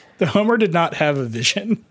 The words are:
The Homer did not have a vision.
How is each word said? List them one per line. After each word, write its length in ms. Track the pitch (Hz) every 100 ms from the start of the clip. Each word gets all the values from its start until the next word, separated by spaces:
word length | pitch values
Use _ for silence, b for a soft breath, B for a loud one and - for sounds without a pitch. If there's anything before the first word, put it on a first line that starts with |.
| B -
The 80 |
Homer 320 | 180 202 214 233
did 160 | 208
not 220 | 170 165
have 240 | - 151 143
a 80 | 120
vision. 580 | 113 127 208 208 208 -